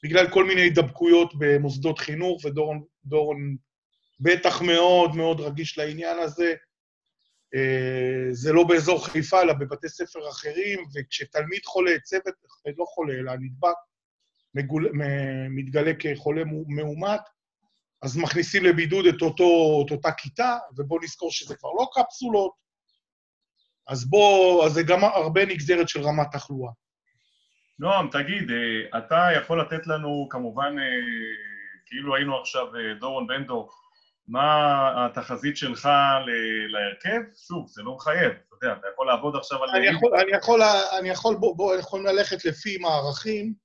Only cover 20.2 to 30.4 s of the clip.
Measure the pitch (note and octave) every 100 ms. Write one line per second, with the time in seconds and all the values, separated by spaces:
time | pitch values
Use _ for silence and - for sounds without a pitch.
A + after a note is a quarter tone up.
20.2 | C#3 - B3 A#3+ - B2+ C#3+ E3 D#3+ -
21.2 | E3+ - C#3 - C3+ F3 B3 - A#3+ -
22.2 | B3 G#3 F#3+ - _ _ _ _ _ _
23.2 | _ _ _ _ _ _ - C3 A#2+ G3
24.2 | G#3 G3 F#3 F3+ D#3 D#3 D#3+ F3+ G3+ G3+
25.2 | D#3+ E3+ G3 F3+ C#3+ F3 E3+ D3+ C#3+ D3+
26.2 | D3 D3 - C3+ B2 A#2 _ _ _ _
27.2 | _ _ _ _ _ _ D3+ G3 D3 C#3+
28.2 | C#3+ G3+ A#2+ A#2 A#2 A2 G#2+ A2+ - E3
29.2 | F3 D#3+ - E3 D3+ D#3+ D#3+ D#3 D3+ D3
30.2 | C#3 C3